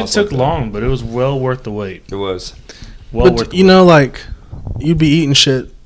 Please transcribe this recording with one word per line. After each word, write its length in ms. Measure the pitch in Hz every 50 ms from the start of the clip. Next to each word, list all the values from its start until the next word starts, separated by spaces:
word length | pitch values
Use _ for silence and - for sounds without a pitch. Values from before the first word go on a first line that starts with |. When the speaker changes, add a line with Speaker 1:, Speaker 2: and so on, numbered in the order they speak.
| 214 -
Speaker 1:
sauce 60 | -
Speaker 2:
took 120 | 208 208
Speaker 1:
like 40 | 208 143
that. 40 | 131
Speaker 2:
long, 320 | 127 143 165 160 123 110 101
but 100 | 104 113
it 60 | 127
was 140 | 135 127 113
well 340 | 113 113 120 127 135 139 135
worth 240 | 131 127 127 123 -
the 80 | 113 104
wait. 320 | 104 104 95 92 85 _ -
Speaker 1:
It 40 | 98
was. 380 | 98 98 95 92 90 - - - - - - - - - - - - - - -
Speaker 2:
Well 140 | 113 123
Speaker 3:
But, 80 | 123 120 117
Speaker 2:
worth 120 | 113 -
the 60 | -
Speaker 3:
you 80 | 175 190
Speaker 2:
wait. 40 | 190
Speaker 3:
know, 160 | 185 185 185
like, 380 | 180 170 151 139 123 - - - - - - - - - - - - - 113
you'd 200 | 135 151 170 156
be 100 | 160 151
eating 240 | 143 165 160 139 143
shit 360 | - - 143 135 127 - - - - -